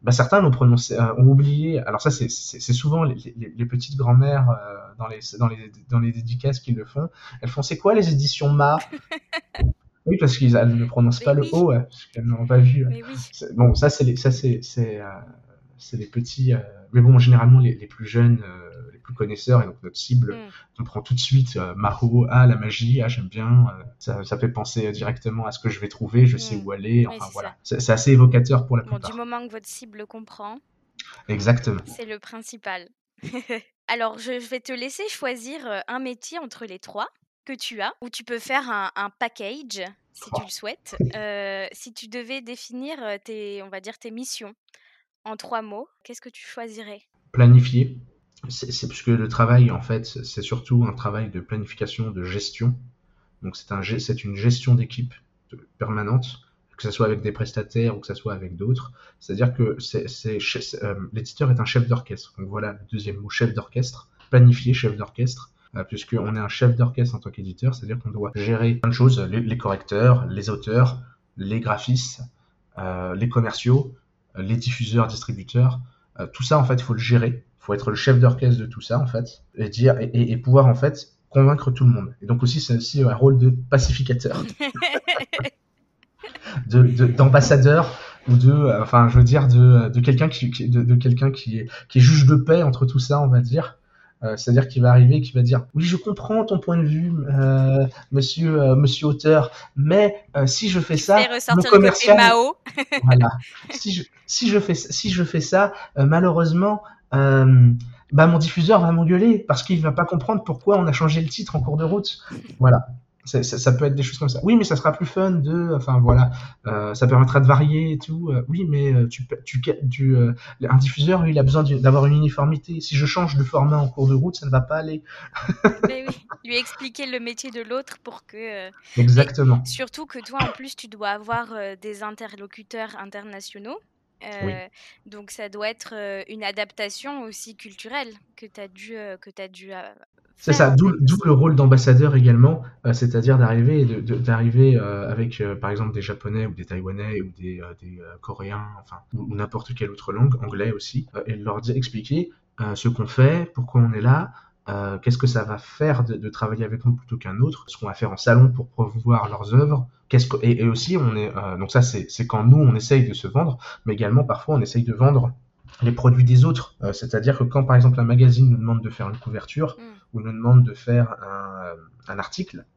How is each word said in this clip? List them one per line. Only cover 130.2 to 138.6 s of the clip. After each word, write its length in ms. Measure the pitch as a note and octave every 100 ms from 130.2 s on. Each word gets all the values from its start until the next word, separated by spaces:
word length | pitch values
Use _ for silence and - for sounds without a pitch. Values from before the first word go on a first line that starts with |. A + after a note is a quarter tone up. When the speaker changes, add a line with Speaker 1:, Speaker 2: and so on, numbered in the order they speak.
Speaker 2:
toi, 140 | A3+ C4+
en 120 | -
plus, 240 | - C4+ -
tu 100 | A#3
dois 220 | G#3+ G#3
avoir, 400 | G#3 G#3+ A#3 A#3
euh, 240 | A3 G3 F#3+
des 220 | G#3+ G3+
interlocuteurs 920 | G#3+ G#3+ A3 G3+ G3+ - G3+ A3+ A3 G#3+
internationaux. 840 | G3 G3+ G#3+ G3 - G3+ G3+ F4+ _ _ _ _
Euh, 40 | G#3+ G3+
Speaker 1:
Oui. 80 | G3 F#3 F#3 _ - _ G#3
Speaker 2:
donc 220 | G#3 G3+
ça 160 | - G#3
doit 200 | G#3 G#3+
être, 260 | A3+ -
euh, 280 | A3 G3+ G3 -
une 160 | A3
adaptation 800 | G3+ G3+ G3+ - G#3 - C#4 C#4+
aussi 320 | A3+ G#3 A3+ G#3
culturelle 560 | G#3+ F#3+ A3 C#4 B3 G#3 _ _
que 100 | A3
t'as 220 | -